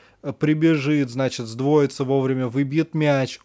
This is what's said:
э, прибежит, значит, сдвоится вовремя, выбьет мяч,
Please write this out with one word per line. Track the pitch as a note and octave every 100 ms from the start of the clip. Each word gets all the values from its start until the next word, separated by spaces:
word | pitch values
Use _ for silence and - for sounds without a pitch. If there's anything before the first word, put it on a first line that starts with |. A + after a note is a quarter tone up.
| _ _
э, | C#3+ -
прибежит, | D3+ D#3 E3 D#3 C#3 D3 B2+
значит, | B2 C3 - A2+
сдвоится | A#2 C3+ D3+ C#3 -
вовремя, | C3 C#3 C3 C3 B2+
выбьет | B2+ C3+ D#3 D#3+
мяч, | D#3 D3+ C#3 B2+ -